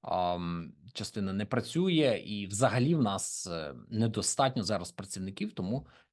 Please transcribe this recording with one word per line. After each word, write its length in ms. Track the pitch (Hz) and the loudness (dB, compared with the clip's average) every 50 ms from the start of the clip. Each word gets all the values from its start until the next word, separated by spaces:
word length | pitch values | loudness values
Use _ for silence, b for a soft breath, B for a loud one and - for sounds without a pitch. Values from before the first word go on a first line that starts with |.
| - | -4
ам, 680 | - - 90 90 87 87 87 87 87 87 85 85 69 - _ - 95 - | -2 0 0 2 0 0 0 0 -2 -2 -2 -4 -8 -12 _ -20 -16 -10
частина 400 | - 104 - - 107 101 95 95 | -8 -8 -6 -4 -4 -2 -2 0
не 140 | 98 104 | -2 -2
працює, 760 | - - 120 - - - 160 180 190 175 156 151 131 110 95 - | 0 0 0 0 0 0 0 2 4 4 4 6 4 4 2 -2
і 200 | - 104 104 101 | -6 -6 -6 -6
взагалі 480 | 95 101 101 127 120 101 127 123 143 170 | -4 0 2 4 4 4 4 4 4 4
в 80 | 160 127 | 4 4
нас, 440 | 104 98 95 - - - - - | 2 2 0 -4 -4 -6 -8 -6
е, 280 | 95 85 82 78 73 69 60 - - | -6 -4 -4 -6 -6 -8 -12 -12 -6
недостатньо 760 | - 110 113 113 110 107 98 - - - 139 135 131 127 101 | 0 2 2 2 2 0 0 -2 2 4 4 4 4 0 0
зараз 300 | 87 107 95 87 - - | 0 0 -2 -2 -6 -8
працівників, 600 | - 98 - - 98 95 98 95 - 104 107 - | -12 -10 -10 -8 -6 -6 -6 -4 -6 -6 -6 -4
тому 340 | - 90 92 113 139 - B B B B B | -4 -4 -2 -2 -4 -4 B B B B B